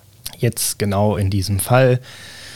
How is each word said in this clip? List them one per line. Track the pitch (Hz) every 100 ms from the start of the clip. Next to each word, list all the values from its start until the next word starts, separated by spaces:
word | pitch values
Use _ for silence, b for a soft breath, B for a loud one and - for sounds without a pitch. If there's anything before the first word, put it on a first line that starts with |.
| _ - - -
jetzt | 117 - - -
genau | 101 98 104 104
in | 95
diesem | 98 92 98
Fall, | - 123 131 127 B B B B B